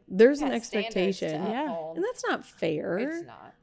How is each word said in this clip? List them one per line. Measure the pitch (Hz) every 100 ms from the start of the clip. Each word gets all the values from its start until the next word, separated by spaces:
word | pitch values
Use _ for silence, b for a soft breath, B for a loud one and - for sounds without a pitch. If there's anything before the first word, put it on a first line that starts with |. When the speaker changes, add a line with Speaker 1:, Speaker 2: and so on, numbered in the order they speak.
| -
Speaker 1:
there's | 185 240 285
an | 285
Speaker 2:
Got | 233
standards | 226
to | 220 220 196 185 185 170
Speaker 1:
expectation. | 156 185
Speaker 3:
Yeah. | 240 302
Speaker 2:
uphold. | 165 160 165
Speaker 1:
And |
that's | 415 508 453
not | 302
fair. | - - 165 156 165 175
Speaker 2:
It's | 269 339
not. | 123 - - -